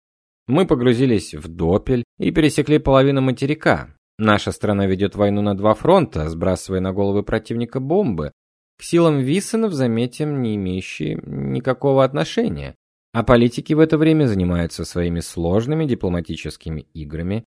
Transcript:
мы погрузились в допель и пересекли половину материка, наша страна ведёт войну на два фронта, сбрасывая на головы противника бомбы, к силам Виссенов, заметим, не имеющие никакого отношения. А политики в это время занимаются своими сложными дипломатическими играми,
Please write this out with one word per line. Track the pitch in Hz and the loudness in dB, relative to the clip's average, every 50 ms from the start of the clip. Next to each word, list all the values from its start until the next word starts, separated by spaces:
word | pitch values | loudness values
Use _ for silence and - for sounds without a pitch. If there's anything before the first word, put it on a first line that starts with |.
| _ _ _ _ _ _ _ _ _ - | _ _ _ _ _ _ _ _ _ 0
мы | 123 165 190 | 2 2 2
погрузились | - 160 127 120 127 120 113 135 131 117 98 - - - | 2 2 2 2 2 2 4 2 2 2 0 0 -4 -10
в | 78 80 82 | -14 -14 -14
допель | 82 85 87 82 92 107 - - 131 123 117 - _ - | -6 -2 0 2 2 2 2 0 -2 -2 -2 -6 _ -4
и | - - | -4 0
пересекли | - 165 151 147 143 - 143 139 151 151 | 2 2 2 2 2 0 2 2 2 2
половину | 151 - 135 135 135 139 139 135 | 4 4 4 4 4 4 2 2
материка, | 131 131 127 - 139 135 151 151 - 170 120 80 65 - - _ _ _ _ - | 0 0 0 -2 -2 -4 -4 -2 0 0 0 0 -2 -8 -18 _ _ _ _ 0
наша | 107 110 104 101 - 107 | 2 4 4 4 2 -2
страна | 95 - - 104 104 101 98 98 | -4 -2 -2 0 0 2 2 0
ведёт | 95 92 101 95 - | 2 0 0 -2 0
войну | 98 104 101 101 104 | 0 0 2 2 0
на | 104 104 101 | 0 0 -2
два | 95 98 110 107 | 2 2 2 2
фронта, | - - 147 180 196 - - - 82 76 80 | 2 4 4 4 4 4 0 -2 -4 -4 -4
сбрасывая | 82 82 87 92 92 90 - - 95 92 | -4 -2 -2 -2 -2 -2 -4 -4 -4 -2
на | 92 95 92 | -2 -2 -2
головы | 98 101 98 98 104 98 | -2 -2 0 0 -2 -2
противника | - - 110 113 - 120 117 120 117 - 135 | -2 -4 -4 -4 -4 -6 -6 -6 -4 -6 -6
бомбы, | 131 135 160 196 208 143 98 78 76 73 - _ _ _ _ _ _ _ _ _ | -2 0 0 0 2 0 -2 -2 -6 -6 -10 _ _ _ _ _ _ _ _ _
к | - | -6
силам | - - 170 170 165 151 139 | 0 2 4 4 4 4 2
Виссенов, | 131 127 151 196 202 - - 220 226 214 175 | 0 0 0 -2 -2 -2 -2 -2 -2 -2 0
заметим, | 139 131 120 113 113 120 123 - - 156 151 147 139 | 0 0 0 2 0 -2 -2 -4 -6 -4 -4 -2 -2
не | 123 113 107 | -2 -2 -2
имеющие | 104 95 92 92 95 95 - - - 156 156 - - - | -2 -2 -2 -4 -4 -6 -8 -10 -8 -6 -6 -6 -6 -8
никакого | - 143 139 139 139 135 131 127 135 127 - - 139 135 135 135 | -10 -8 -8 -6 -4 -6 -4 -4 -4 -4 -2 0 2 2 4 2
отношения. | 131 135 147 165 - - - 233 - 85 71 71 69 - - _ _ _ _ _ _ - | 2 0 -4 -4 -4 -2 -4 -2 -2 -4 -6 -10 -12 -14 -18 _ _ _ _ _ _ -4
А | 117 110 | -2 2
политики | - 127 117 117 123 - - 139 - 160 | 4 6 6 6 4 2 -2 -4 0 4
в | 151 | 4
это | 160 160 170 151 | 4 4 4 4
время | 156 160 160 156 147 123 | 4 4 4 4 4 2
занимаются | 104 95 90 90 87 87 85 82 - - 85 | 2 2 2 0 0 0 -2 -2 -4 -8 -10
своими | - - 90 87 87 85 85 | -6 -4 -2 -2 -2 -2 -4
сложными | 80 - - 92 85 82 90 104 117 127 156 160 160 | -6 -6 -6 -4 -2 0 0 0 0 0 -2 -2 -2
дипломатическими | 143 120 - - 95 90 87 82 - 85 78 - 78 - - - 82 80 76 69 - _ | -2 -2 -2 -2 -2 -2 -2 -4 -6 -10 -10 -10 -12 -14 -12 -12 -10 -10 -10 -12 -14 _
играми, | 82 76 71 76 78 85 90 101 110 113 _ _ | -14 -12 -10 -10 -8 -6 -6 -6 -6 -8 _ _